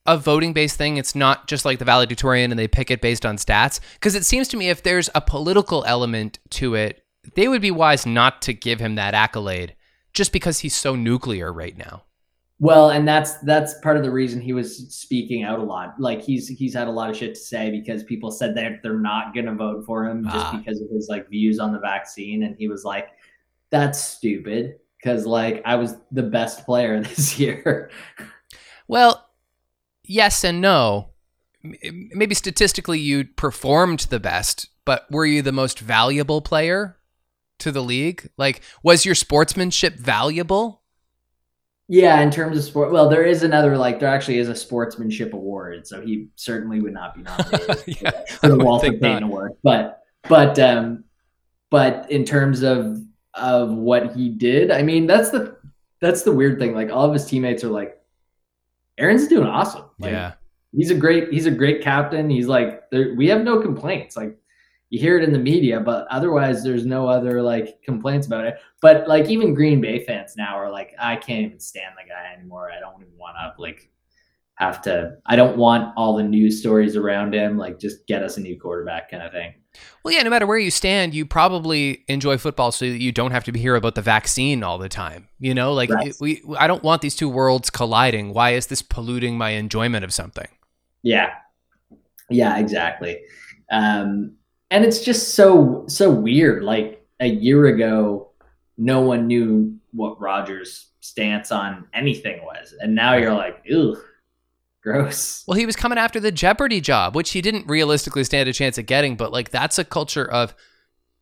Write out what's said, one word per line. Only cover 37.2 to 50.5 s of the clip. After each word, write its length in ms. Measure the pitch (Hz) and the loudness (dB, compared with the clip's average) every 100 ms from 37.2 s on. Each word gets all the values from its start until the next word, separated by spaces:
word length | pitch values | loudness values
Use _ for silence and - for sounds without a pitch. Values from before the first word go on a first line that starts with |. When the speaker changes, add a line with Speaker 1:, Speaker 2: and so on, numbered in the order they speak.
| _ _ _ - | _ _ _ -10
Speaker 1:
to 120 | - | -6
the 120 | 139 | -4
league? 480 | 123 123 156 180 - - | -4 -2 -2 -6 -10 -4
Like, 260 | 135 131 - - | -4 -4 -10 0
was 240 | 165 170 196 | 6 6 4
your 80 | |
sportsmanship 800 | 165 - 147 160 - 180 - 180 | 0 2 2 2 0 -2 0 -2
valuable? 880 | 151 127 107 135 156 170 196 226 208 _ _ _ _ _ _ _ _ _ _ - | -2 -2 -2 -2 -2 0 0 -2 -6 _ _ _ _ _ _ _ _ _ _ 2
Speaker 2:
Yeah, 300 | 185 175 151 | 6 8 8
in 120 | 147 | 6
terms 260 | 156 160 151 | 2 -2 -2
of 80 | 143 | -2
sport, 260 | 147 143 | -2 2
well, 160 | 165 147 | 6 6
there 160 | 160 | 6
is 200 | 170 170 | 4 4
another, 340 | 165 151 147 135 | 4 4 4 4
like, 240 | 127 113 | 0 0
there 80 | 139 | 0
actually 300 | 135 135 120 | 0 0 -2
is 100 | 120 | -2
a 60 | 113 | -6
sportsmanship 800 | - 120 117 117 110 107 110 | -6 -6 -4 -6 -6 -6 -8
award, 540 | 104 98 98 90 85 - | -8 -10 -10 -12 -14 -16
so 140 | 95 | -14
he 260 | 110 104 - - | -8 -8 -8 -14
certainly 460 | - 113 110 110 | -10 -8 -6 -4
would 100 | 104 | -4
not 240 | 95 90 - | -8 -14 -14
be 60 | |
nominated 640 | - - - 202 - 185 - | -10 -6 -4 -4 -4 -6 -8
Speaker 1:
<laughs> 140 | 160 | -8
Yeah, 100 | 170 - - | -6 -6 -10
Speaker 2:
for 220 | - 151 | 0 4
the 60 | 135 | 6
Speaker 1:
I 20 | |
would 80 | 127 | 4
Speaker 2:
Walter 220 | 120 143 | 4 2
Speaker 1:
think 120 | 107 | 0
Speaker 2:
Payton 200 | 120 107 | 0 0
Speaker 1:
not. 20 | |
Speaker 2:
Award. 280 | 107 98 101 - | -2 -6 -8 -2
But, 400 | 143 113 107 - _ _ - | 2 2 0 -10 _ _ 4
but, 320 | 160 143 | 6 6